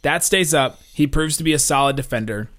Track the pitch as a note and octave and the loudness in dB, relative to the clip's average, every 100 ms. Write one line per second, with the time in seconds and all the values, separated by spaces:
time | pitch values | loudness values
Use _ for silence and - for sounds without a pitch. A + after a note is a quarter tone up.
0 | C#3+ E3+ - F#3+ F3 D3+ C3 - - - | 0 0 2 2 2 2 0 -4 -18 -2
1 | D3 D#3 D#3 D#3 D#3+ D3+ - C#3 C#3 C#3 | 0 2 0 -2 0 0 2 2 2 0
2 | C3+ A#2+ A2 G#2 G#2+ | -4 -6 -4 -6 -8